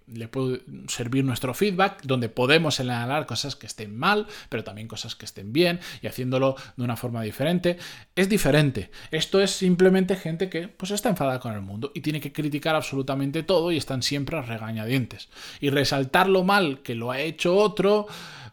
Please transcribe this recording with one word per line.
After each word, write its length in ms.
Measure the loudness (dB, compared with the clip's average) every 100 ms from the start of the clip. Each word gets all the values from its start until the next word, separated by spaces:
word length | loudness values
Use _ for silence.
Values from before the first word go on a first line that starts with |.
| -16
le 220 | -12 -8
puede 340 | -4 -2 -4 -8 -14 -8
servir 380 | -6 -2 0
nuestro 280 | 2 0 -4
feedback, 500 | 0 0 2 0 0
donde 240 | -2 -2 0
podemos 480 | 2 4 6 4 0
señalar 500 | -2 -4 -2 -4 -4
cosas 300 | -6 -6 -8
que 100 | -12
estén 320 | -12 -10 -2
mal, 300 | 2 2 0 -10 -8
pero 140 | -8
también 240 | -8 -12 -12
cosas 300 | -10 -12 -12
que 80 |
estén 280 | -14 -12 -2
bien, 280 | 2 2 2 -6 -10
y 60 | -8
haciéndolo 480 | -6 -2 2 2 0 -6 -6
de 80 |
una 120 | -4 -2
forma 260 | -4 -4
diferente. 540 | -4 -2 0 2 2 -2 -6 -18 -6
Es 140 | 0 2
diferente. 640 | 4 6 6 4 2 -6 -12 -6
Esto 300 | -4 2 4
es 100 | 4
simplemente 640 | 2 4 6 6 6 4
gente 340 | 0 -4 -4 -4
que, 200 | -4 -8
pues, 240 | -8 -6
está 160 | -2 0
enfadada 320 | 0 0 -2
con 140 | -4
el 60 | -8
mundo 300 | -8 -8 -8
y 100 | -6
tiene 180 | -4 -4
que 120 | -4
criticar 440 | -4 -4 -2 0 0
absolutamente 680 | 0 -4 -2 -2 -2 -2
todo 300 | 2 4 4
y 60 | 0
están 260 | -2 -4
siempre 340 | -2 -2 -4 -6
a 40 |
regañadientes. 840 | -6 -8 -6 -6 -2 0 -2 -8 -18 -18 -18 -6
Y 100 | 0
resaltar 580 | 2 2 0 2 4 6
lo 160 | 4
mal 380 | 4 4 2 -2
que 120 | -6
lo 160 | -6 -4
ha 80 | -4
hecho 380 | -4 -2 2 4
otro, 500 | 4 4 4 4 0 -10 -16 -16 -16